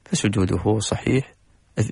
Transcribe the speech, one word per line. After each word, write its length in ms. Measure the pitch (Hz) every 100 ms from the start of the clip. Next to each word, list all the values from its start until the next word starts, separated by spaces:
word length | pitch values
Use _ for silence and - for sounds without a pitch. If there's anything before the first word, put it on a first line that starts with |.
| -
فسجوده 720 | 185 104 98 92 95 98 107
صحيح، 540 | - 110 - 131 - _ _ _ _ -
إذ 100 | 113